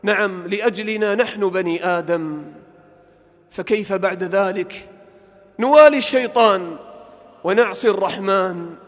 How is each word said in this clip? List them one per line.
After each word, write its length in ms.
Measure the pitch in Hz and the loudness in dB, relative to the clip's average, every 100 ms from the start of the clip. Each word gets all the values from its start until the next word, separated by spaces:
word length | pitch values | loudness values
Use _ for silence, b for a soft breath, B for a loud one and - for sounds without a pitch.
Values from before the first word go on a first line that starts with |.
نعم، 440 | 202 202 208 185 175 | 0 0 -2 -4 -6
لأجلنا 680 | 202 226 190 214 214 214 | -6 -6 -6 -6 -2 -2
نحن 340 | 208 233 208 196 | 0 -2 -2 -2
بني 380 | 185 175 165 180 | -2 -4 -4 -2
آدم. 560 | 175 160 170 160 151 147 - - - - - _ _ _ _ _ | -2 -2 -4 -4 -10 -12 -20 -20 -20 -20 -20 _ _ _ _ _
فكيف 420 | - 180 214 196 | -12 -2 -2 -2
بعد 300 | 190 185 180 | -2 -2 -4
ذلك 680 | 180 190 196 190 180 - - - - - - - - - | -2 0 0 -2 -8 -10 -20 -20 -20 -20 -20 -20 -20 -4
نوالي 400 | 247 302 302 285 | 4 8 8 6
الشيطان 760 | - 262 247 240 220 196 175 156 - - - - - - | 0 0 0 2 4 4 -2 -12 -16 -20 -20 -20 -20 -8
ونعصي 460 | 170 208 226 190 240 | -2 2 0 0 0
الرحمن؟ 840 | 196 190 202 196 196 185 175 170 165 | 0 -2 -4 -2 0 0 -6 -12 -16